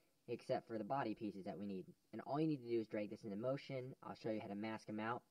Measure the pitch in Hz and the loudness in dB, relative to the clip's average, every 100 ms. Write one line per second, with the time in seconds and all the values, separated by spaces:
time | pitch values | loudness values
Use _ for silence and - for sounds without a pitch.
0 | _ _ - 117 - 127 - 110 104 139 | _ _ -4 -4 2 0 2 -2 2 2
1 | 120 - 208 196 185 160 202 190 175 - | 2 0 -2 -2 -4 -4 -2 -4 -6 -14
2 | _ 170 - 139 160 147 117 117 107 110 | _ -8 0 4 4 2 2 2 2 0
3 | 104 104 113 98 123 139 - 135 127 - | -2 -4 -4 0 2 0 0 -4 -4 -8
4 | - 101 113 107 98 101 110 110 - 107 | -10 -4 0 0 0 -2 -2 -2 -2 0
5 | 110 120 - | 0 0 -4